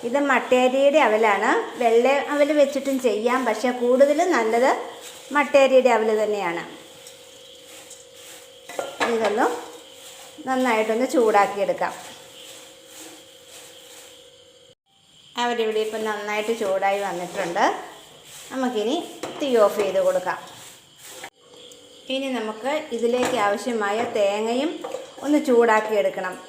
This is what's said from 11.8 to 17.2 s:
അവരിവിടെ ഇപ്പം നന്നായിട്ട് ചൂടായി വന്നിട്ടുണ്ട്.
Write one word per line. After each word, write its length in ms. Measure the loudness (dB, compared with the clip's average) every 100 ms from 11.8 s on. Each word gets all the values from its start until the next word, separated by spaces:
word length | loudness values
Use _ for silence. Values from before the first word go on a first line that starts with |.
| -4 -6 -16 -20 -20 -20 -20 -20 -20 -20 -20 -20 -20 -20 -20 -20 -20 -20 -20 -20 -20 -20 -20 -20 -20 -20 -20 _ _ _ _ _ _ _ -14 -4
അവരിവിടെ 380 | -2 0 0 0 -2
ഇപ്പം 180 | -4 -4
നന്നായിട്ട് 460 | -4 -4 -4 -2 -2
ചൂടായി 360 | -2 0 0 0 -4
വന്നിട്ടുണ്ട്. 580 | -6